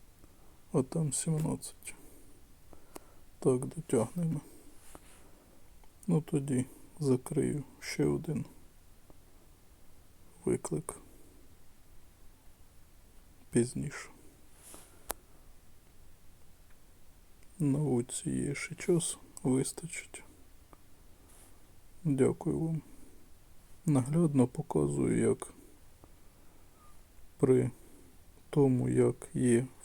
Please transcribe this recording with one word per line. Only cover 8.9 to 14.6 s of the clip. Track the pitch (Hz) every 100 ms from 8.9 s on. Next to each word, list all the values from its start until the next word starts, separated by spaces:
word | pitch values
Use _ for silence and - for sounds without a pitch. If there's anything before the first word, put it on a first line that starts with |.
| - - - - - - - - - - - - - - - -
виклик | - - 156 - - - - - - - - - - - - - - - - - - - - - - - - - - -
пізніше. | 120 120 135 143 - - - - - - -